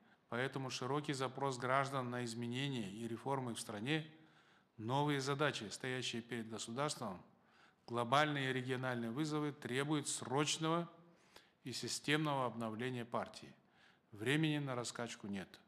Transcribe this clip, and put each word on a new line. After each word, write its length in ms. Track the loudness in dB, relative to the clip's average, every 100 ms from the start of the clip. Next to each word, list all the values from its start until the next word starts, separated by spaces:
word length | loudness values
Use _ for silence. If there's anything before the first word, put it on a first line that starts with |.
| -20 -20 _
Поэтому 400 | -2 0 -2 -4
широкий 440 | -2 0 0 0
запрос 460 | 0 -2 0 0 2
граждан 520 | 4 4 4 0 -2
на 140 | -2
изменения 640 | -2 -2 -2 0 0 0 -2
и 160 | -4 -4
реформы 480 | -4 -2 -2 -2
в 60 | -4
стране, 440 | -6 -4 0 0 0 -10 -20 -20 -20 -20 _ -8
новые 440 | 0 2 4 4
задачи, 440 | 2 2 2 2 -4
стоящие 520 | -4 -4 -2 -2 -4
перед 260 | -4 -6 -4
государством, 720 | -6 -4 -2 -2 -2 -6 -8 -12 -20 _ -20 -20 _ -4
глобальные 640 | 0 4 6 6 4 2
и 20 |
региональные 600 | 0 0 0 0 0 -2
вызовы 400 | -2 0 0 0
требуют 560 | -2 -2 0 2 0 0
срочного 800 | -4 0 2 4 2 2 2 0 -8 -20 -20 -20 -20 -20 _
и 100 | -8
системного 760 | -6 -4 -2 2 2 4 2 0
обновления 580 | 0 -4 -2 -2 -2
партии. 500 | -2 -2 -2 -8 -16 -18 _ -20 -20 -20 _
Времени 440 | -4 2 4 4 2
на 180 | 0 -2
раскачку 480 | -2 -4 -6 -6 -6
нет. 320 | -6 -6 -14